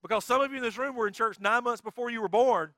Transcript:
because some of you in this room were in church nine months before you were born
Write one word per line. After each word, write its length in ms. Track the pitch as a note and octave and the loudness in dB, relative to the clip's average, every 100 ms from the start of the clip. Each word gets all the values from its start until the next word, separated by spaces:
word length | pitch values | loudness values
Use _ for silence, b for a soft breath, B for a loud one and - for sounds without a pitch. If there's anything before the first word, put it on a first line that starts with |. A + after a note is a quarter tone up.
because 220 | F3+ G#3+ - | 0 -2 2
some 160 | B3+ | 0
of 100 | C#4 | 0
you 60 | C4+ | -2
in 60 | |
this 140 | A#3+ G3+ | -6 -4
room 180 | C#4 B3+ | -6 -2
were 120 | G#3 | -4
in 60 | |
church 260 | F#3+ A3+ F#3+ | 0 -2 0
nine 240 | G3 A#3 | 0 2
months 180 | B3 A#3 | 0 -4
before 280 | A3 - A#3+ | -8 -6 -6
you 120 | A#3 | -4
were 60 | G3+ | 0
born 460 | G3+ B3+ G3+ D#3 | 4 4 4 0